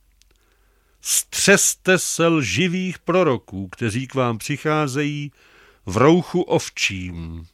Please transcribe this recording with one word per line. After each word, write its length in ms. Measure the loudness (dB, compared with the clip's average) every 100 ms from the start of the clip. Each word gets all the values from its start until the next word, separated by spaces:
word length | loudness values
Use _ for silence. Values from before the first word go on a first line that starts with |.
| _ _ _ _ _ _ _ _ _ _
„Střeste 1000 | -4 -4 -2 0 4 4 4 0 0 0
se 280 | 0 0 2
lživých 720 | 2 0 0 0 -2 -6 -6
proroků, 680 | -2 2 2 0 -4 -10 -10
kteří 380 | -6 -4 -4 -4
k 80 |
vám 240 | -2 -2 -2
přicházejí 920 | -6 -4 -2 0 -2 -2 -4 -4 -10 -14 _ _ _ _ -4
v 100 | 4
rouchu 460 | 6 6 4 -2
ovčím, 1040 | 0 -2 -2 -4 -4 -4 -8 -10 -10 -12 -16